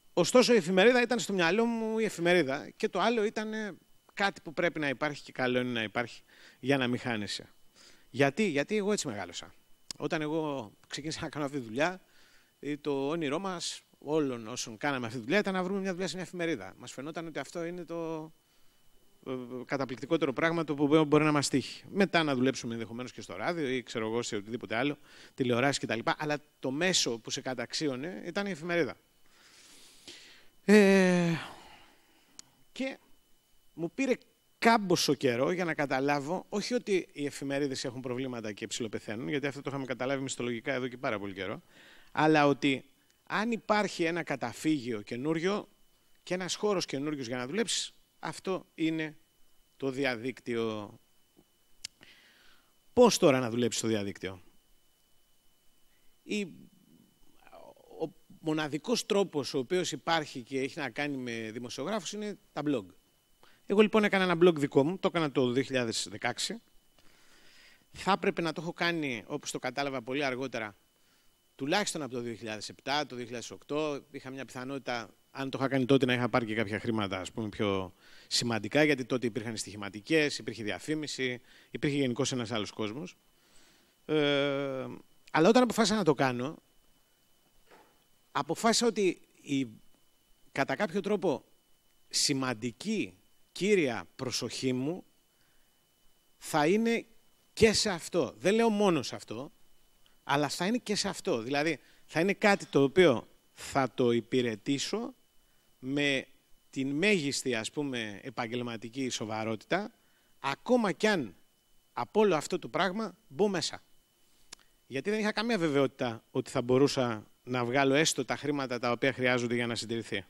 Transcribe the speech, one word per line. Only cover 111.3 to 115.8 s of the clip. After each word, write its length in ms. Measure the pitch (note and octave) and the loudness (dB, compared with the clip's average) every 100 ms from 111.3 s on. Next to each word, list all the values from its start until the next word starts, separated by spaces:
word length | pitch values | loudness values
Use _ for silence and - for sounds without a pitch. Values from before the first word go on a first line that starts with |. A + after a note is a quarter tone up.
| - _ _ _ _ _ | -12 _ _ _ _ _
από 260 | - A#2+ G#3 | -8 0 4
όλο 160 | G#3+ D#3 | 4 4
αυτό 240 | - F3+ | 0 -6
το 80 | B2 | -4
πράγμα 500 | D3+ F#3 G3 G#3+ - _ | -2 0 -2 -8 -10 _
μπω 200 | C3+ G#3 | 0 0
μέσα. 360 | F#3 - - _ _ _ _ _ _ - - _ _ _ | 0 -4 -8 _ _ _ _ _ _ -20 -20 _ _ _
Γιατί 220 | C3 F#3+ | -6 -2
δεν 100 | G#3+ | 0
είχα 120 | G#3+ | 0
καμία 260 | G#3 A#3 A3 | 0 0 2
βεβαιότητα 640 | E3 C#3 | 4 4